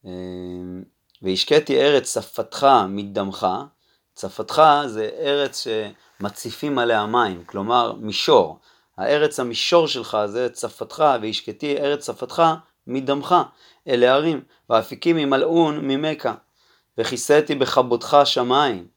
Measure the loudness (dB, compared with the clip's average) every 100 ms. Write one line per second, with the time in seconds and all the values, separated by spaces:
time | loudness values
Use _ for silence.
0 | -14 -12 -12 -12 -12 -12 -12 -14 -16 _
1 | _ _ -6 -4 2 2 2 2 4 2
2 | 0 -6 -6 -10 -8 2 4 6 4 -4
3 | -6 -6 -6 -2 -2 -2 -8 _ _ _
4 | _ -14 -14 -10 -6 4 6 6 0 -6
5 | -6 -4 -2 -2 -2 -6 -6 -6 -6 -12
6 | _ _ -10 -8 -14 -8 -4 0 2 2
7 | 2 0 0 -2 -10 -8 0 0 0 -4
8 | -8 -4 4 4 4 -4 _ _ _ -8
9 | -2 2 0 -2 -6 -4 2 4 4 -2
10 | -4 -2 -2 -2 -4 -4 -12 -10 -14 0
11 | 2 2 -2 -8 -10 -10 -6 -4 -2 -4
12 | -6 -10 -10 2 2 2 _ _ -8 -6
13 | -2 -4 2 0 0 _ _ _ -4 2
14 | 4 4 2 -4 -8 _ _ 0 0 -4
15 | 0 2 2 0 2 2 2 0 -4 -2
16 | -2 -4 -6 -8 _ _ _ _ _ -6
17 | -4 -4 2 2 2 -2 0 2 2 0
18 | 4 4 4 0 0 0 0 -4 -10